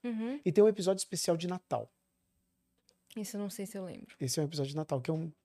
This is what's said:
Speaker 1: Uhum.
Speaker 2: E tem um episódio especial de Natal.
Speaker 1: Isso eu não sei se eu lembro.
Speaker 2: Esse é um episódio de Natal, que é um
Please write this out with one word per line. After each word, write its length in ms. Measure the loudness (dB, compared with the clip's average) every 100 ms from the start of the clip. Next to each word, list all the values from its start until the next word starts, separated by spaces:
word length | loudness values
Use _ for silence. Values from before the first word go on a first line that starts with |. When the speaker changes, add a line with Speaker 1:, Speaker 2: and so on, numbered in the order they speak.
Speaker 1:
Uhum. 360 | -4 -2 -4 -2
Speaker 2:
E 80 | 2
tem 120 | 8
um 40 | 8
episódio 320 | 6 0 0
especial 360 | -2 -2 0
de 120 | 0 0
Natal. 440 | -6 _ -4 -4 _ _ _ _ _ _ _ _ _ _ _ _
Speaker 1:
Isso 220 | -10 -8 -6
eu 40 |
não 80 | -6
sei 160 | -6
se 120 | -8 -6
eu 60 |
lembro. 320 | -8 -12 -16 -6
Speaker 2:
Esse 200 | -2 0
é 40 |
um 20 |
episódio 260 | 0 0 -2
de 40 |
Natal, 260 | -2 -2 -2
que 80 | 0
é 40 |
um 180 | -4 -4 -10